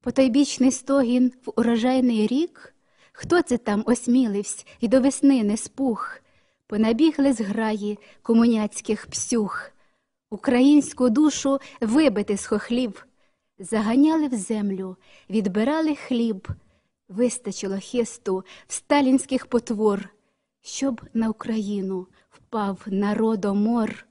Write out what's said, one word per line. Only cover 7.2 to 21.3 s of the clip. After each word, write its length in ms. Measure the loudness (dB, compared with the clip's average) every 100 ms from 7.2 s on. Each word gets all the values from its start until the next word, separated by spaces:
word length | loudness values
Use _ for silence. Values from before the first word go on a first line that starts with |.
| 0
зграї 680 | 2 -2 -2 -2 -2 -6 -8 -12 _
комуняцьких 880 | 2 4 4 4 0 -6 -6 -6 -6
псюх. 640 | -10 -4 -2 -2 -6 -10 _ _ _ _ _ _
Українську 800 | -6 0 4 6 6 4 0 2
душу 500 | 4 2 2 -2 -2 -4 -6
вибити 560 | 0 4 4 2 -2 -4
з 80 | -2
хохлів. 640 | -4 -2 -4 -4 -8 -20 _ _ _ _ _
Заганяли 680 | -6 -2 0 4 4 4 0
в 80 | -4
землю, 640 | -4 -4 -2 -4 -8 -12 _ _ _
відбирали 680 | -2 -2 0 0 0 0 -4
хліб. 520 | -4 -2 -2 -4 -8 -14 _ _ _ _ _
Вистачило 680 | -2 -2 -2 -10 -8 -6 -8
хисту 680 | -6 -4 -4 -6 -4 -4 -6 -20 _
в 60 |
сталінських 720 | -14 _ 2 4 2 0 -6 -2
потвор, 640 | -4 -2 0 0 0 -6 _ _ _ _ _
щоб 400 | -16 -6 -4 -4 -6
на 160 | -4
Україну 800 | -2